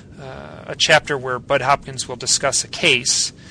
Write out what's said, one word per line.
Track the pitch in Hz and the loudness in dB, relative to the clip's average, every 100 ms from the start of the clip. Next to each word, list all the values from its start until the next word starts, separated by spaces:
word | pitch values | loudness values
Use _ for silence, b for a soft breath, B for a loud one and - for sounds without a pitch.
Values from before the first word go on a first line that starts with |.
| B - | B -18
uh, | 135 135 147 - - | -16 -16 -16 -14 -10
a | 143 | -2
chapter | - 156 - 143 | 4 4 4 -4
where | 127 123 | -2 -4
Bud | 123 139 | 0 2
Hopkins | 127 139 - 131 - | 4 2 0 -10 -8
will | 123 | -6
discuss | 127 - 139 - | -2 0 0 -2
a | - | -4
case, | - 170 123 - - - - B | 0 2 4 2 0 -2 -6 B